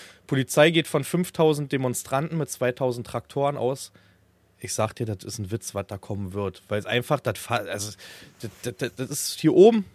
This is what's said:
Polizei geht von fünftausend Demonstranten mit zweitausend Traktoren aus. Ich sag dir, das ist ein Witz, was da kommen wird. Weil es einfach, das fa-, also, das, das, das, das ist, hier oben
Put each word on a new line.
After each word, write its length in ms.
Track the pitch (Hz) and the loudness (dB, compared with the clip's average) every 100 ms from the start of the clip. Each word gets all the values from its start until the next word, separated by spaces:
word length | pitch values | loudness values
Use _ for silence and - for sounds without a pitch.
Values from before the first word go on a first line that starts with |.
| - - - | -20 -16 -4
Polizei 440 | 135 131 - 156 | -2 2 6 6
geht 160 | 165 156 | 6 0
von 160 | 151 | -2
fünftausend 680 | 135 175 180 - 156 147 139 | -2 -2 -2 2 2 2 -2
Demonstranten 680 | 139 131 120 - 135 160 165 | -2 -2 -4 -4 -4 -2 -4
mit 100 | 143 | -6
zweitausend 560 | - 127 127 131 120 117 | -2 -2 0 -2 -2 -6
Traktoren 520 | 123 - 139 143 143 | -10 -8 -4 -2 -2
aus. 340 | 120 131 - _ _ _ _ _ _ _ | -4 -4 -10 _ _ _ _ _ _ _
Ich 100 | - | -8
sag 200 | - 107 | -2 -2
dir, 120 | - 113 | -2 -6
das 180 | 101 | -6
ist 160 | 101 107 | -8 -8
ein 100 | 95 | -6
Witz, 240 | 113 - | -6 -6
was 140 | 101 98 | -8 -6
da 100 | 98 | -10
kommen 360 | - 101 98 | -8 -8 -6
wird. 280 | 98 98 - - | -4 -6 -6 -6
Weil 100 | 104 | -6
es 80 | 101 | 0
einfach, 320 | 117 - 147 | 0 2 -2
das 180 | - 98 | -2 -6
fa-, 280 | - 117 104 | -2 -4 -4
also, 220 | 101 104 - - - - - | -8 -8 -12 -18 -20 -20 -14
das, 100 | 113 - | -14 -10
das, 120 | 120 - | -10 -6
das, 120 | 127 | -8
das 160 | - 131 | -6 -8
ist, 300 | 147 - - | -6 -6 0
hier 140 | 160 | 4
oben 300 | - 208 233 185 | 10 10 8 0